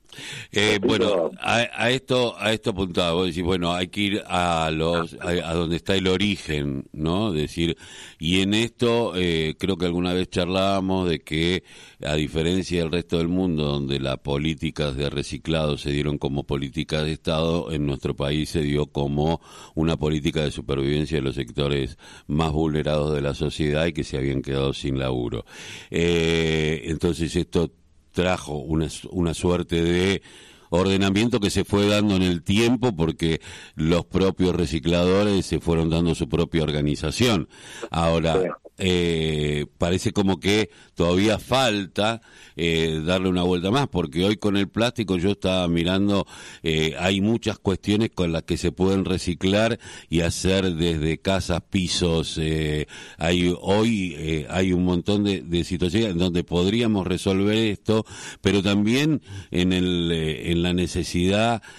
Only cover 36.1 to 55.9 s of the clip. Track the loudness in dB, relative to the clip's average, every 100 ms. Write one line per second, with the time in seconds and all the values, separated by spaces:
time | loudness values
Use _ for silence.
36.1 | 0 0 0 0 0 0 0 0 -2 -4
37.1 | 0 2 2 -2 -12 -20 -16 -6 0 2
38.1 | 2 2 0 0 -6 -14 -4 0 2 2
39.1 | 0 0 0 -2 -2 -6 _ 0 0 0
40.1 | 0 0 0 2 2 0 -6 -14 -2 2
41.1 | 4 2 0 0 0 2 0 -4 -2 -2
42.1 | -2 -8 -20 -16 -4 0 2 0 0 0
43.1 | 0 2 2 2 2 2 0 0 -2 -2
44.1 | 0 0 2 2 2 0 0 0 0 -2
45.1 | 0 0 0 0 0 2 2 2 2 2
46.1 | 2 -2 -8 -18 -6 -2 2 0 0 0
47.1 | 2 2 0 -2 -2 -2 0 0 2 2
48.1 | 0 -2 -2 -2 -2 -2 0 2 2 0
49.1 | -2 -2 -2 0 2 2 -2 -8 -20 -2
50.1 | 0 0 0 0 2 2 0 0 0 0
51.1 | 0 0 0 0 -4 -2 -2 0 0 0
52.1 | 0 -2 -4 -2 0 0 -2 -4 -10 -20
53.1 | -4 0 2 2 0 0 2 2 0 -2
54.1 | -4 -4 -4 -2 -2 2 2 2 0 0
55.1 | 0 0 -2 -2 -2 -2 -2 0